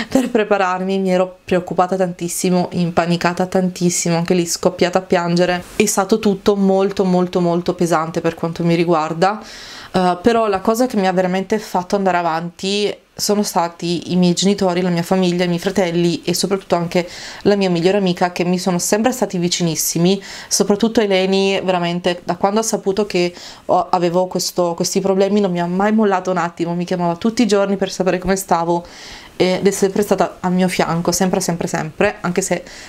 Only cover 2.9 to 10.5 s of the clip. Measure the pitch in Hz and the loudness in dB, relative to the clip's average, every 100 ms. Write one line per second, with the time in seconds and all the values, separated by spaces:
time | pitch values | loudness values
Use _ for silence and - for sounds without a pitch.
2.9 | 175 170 170 175 175 180 190 180 180 175 | 0 0 0 0 0 -2 0 0 0 0
3.9 | 170 175 170 170 180 170 - 185 175 180 | 0 0 0 2 0 0 0 0 2 0
4.9 | 185 185 180 175 175 175 180 175 - 208 | 0 0 0 2 2 2 0 -4 -2 0
5.9 | - 190 220 214 190 214 202 190 190 202 | 0 2 2 2 0 2 2 4 4 2
6.9 | 196 185 180 180 185 170 170 175 180 170 | 0 2 2 2 0 0 0 -2 -2 2
7.9 | 165 160 170 165 165 165 165 170 170 170 | 0 0 -2 -4 -2 -4 -2 0 2 2
8.9 | 160 156 160 185 220 220 - - - - | 2 0 0 0 -2 -10 -18 -18 -18 -6
9.9 | 190 180 175 240 226 220 | 0 0 2 2 2 2